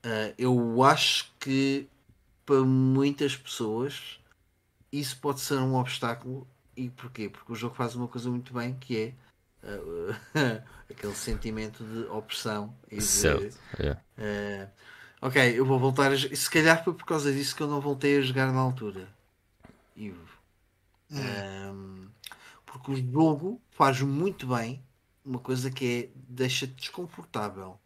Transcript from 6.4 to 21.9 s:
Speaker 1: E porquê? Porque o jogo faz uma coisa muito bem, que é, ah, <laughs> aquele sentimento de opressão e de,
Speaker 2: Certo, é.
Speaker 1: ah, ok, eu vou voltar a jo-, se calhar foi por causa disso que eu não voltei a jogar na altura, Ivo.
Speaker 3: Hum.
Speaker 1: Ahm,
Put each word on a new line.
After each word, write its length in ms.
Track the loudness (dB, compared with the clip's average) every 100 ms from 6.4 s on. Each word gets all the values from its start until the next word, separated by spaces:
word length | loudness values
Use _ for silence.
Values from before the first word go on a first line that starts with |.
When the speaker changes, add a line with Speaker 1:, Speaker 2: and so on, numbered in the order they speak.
| -14 _ _ -10
Speaker 1:
E 120 | -10
porquê? 380 | -8 -16 -8 -10
Porque 240 | -10 -12
o 20 |
jogo 200 | -8 -6 -4
faz 180 | -4
uma 140 | -4 -6
coisa 200 | -6 -4
muito 220 | -6 -6
bem, 200 | -6 -6 -8
que 160 | -6 -4
é, 180 | -4 -8 _ _ _ _ -12 -10 -8 -8 -6 -8 -4
ah, 280 | 0 0 0 -10
<laughs> 140 | -20 -20
aquele 240 | -10 -8
sentimento 720 | -8 -6 -4 -4 -6 -8 -10
de 200 | -10 -8 -6
opressão 680 | -8 -8 -6 -4 -4 -6 -14 -14
e 60 | -4
de, 60 |
Speaker 2:
Certo, 560 | 0 4 4 2 -2 -12 -14 -4
é. 180 | -2 -4 _ -8
Speaker 1:
ah, 500 | -6 -4 -6 -8 -12 _ -20 -20 -20 _
ok, 380 | 2 6 6 6
eu 60 | 4
vou 120 | 4
voltar 320 | 4 4 4
a 40 | 4
jo-, 180 | 0
se 140 | -2 2
calhar 320 | 6 6 6
foi 120 | 2
por 100 | -6
causa 260 | -4 0 0
disso 220 | 0 -4
que 80 | -4
eu 60 | -2
não 120 | -2
voltei 360 | -2 0 4 4
a 40 |
jogar 280 | 4 2 2
na 80 | 4
altura, 460 | 2 0 -6 -10 -14 _ _ _ _ _ -20 _ _ -14
Ivo. 300 | -12 -12 -20 -20 _ _ _ _ _ _ _
Speaker 3:
Hum. 80 | -8
Speaker 1:
Ahm, 920 | -6 -6 -8 -10 -10 -12 -14